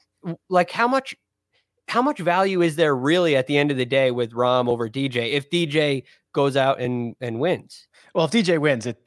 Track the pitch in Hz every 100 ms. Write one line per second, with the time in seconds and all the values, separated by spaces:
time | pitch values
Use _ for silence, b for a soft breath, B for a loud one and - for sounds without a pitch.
0 | b _ 185 165 - 185 175 - 233 269
1 | 262 - _ _ _ _ _ _ - 226
2 | 269 294 170 175 196 185 170 151 160 135
3 | 135 175 170 135 127 143 143 131 123 135
4 | 131 120 117 117 123 127 123 120 117 131
5 | 135 120 117 143 139 175 165 151 147 135
6 | - b b - 139 135 135 - 123 123
7 | 117 - 120 113 160 127 - - - _
8 | b 190 160 233 180 165 147 127 117 -